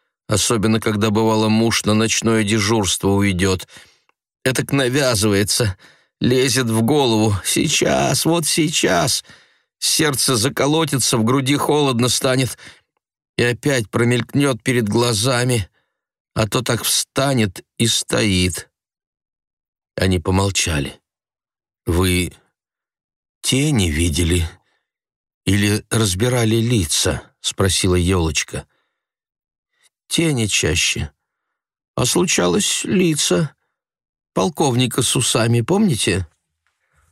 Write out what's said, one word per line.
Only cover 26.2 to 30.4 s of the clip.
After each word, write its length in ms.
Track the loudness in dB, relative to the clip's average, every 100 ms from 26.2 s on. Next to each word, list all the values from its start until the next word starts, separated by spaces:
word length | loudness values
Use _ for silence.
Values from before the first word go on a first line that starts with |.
| 0 0 2
лица?" 680 | 2 2 0 0 -2 -2 -4 -8 _
спросила 560 | -10 -2 0 2 2 2
Ёлочка. 720 | 2 2 0 -2 -6 -10 -12 _ _ _ _ _ _ _ _ _ _ _ _ _ _
"Тени 360 | -2 0 0